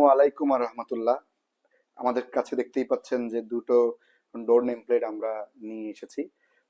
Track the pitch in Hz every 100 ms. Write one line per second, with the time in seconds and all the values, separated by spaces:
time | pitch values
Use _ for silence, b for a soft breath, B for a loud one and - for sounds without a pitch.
0 | 143 135 143 - 143 131 120 117 113 117
1 | 113 135 _ _ _ _ _ _ _ -
2 | 123 120 123 131 123 127 123 135 127 127
3 | - 127 117 117 113 117 - 120 117 117
4 | _ _ _ 117 113 120 123 117 117 120
5 | 113 107 110 107 104 131 107 110 107 98
6 | - - - _ _ _ _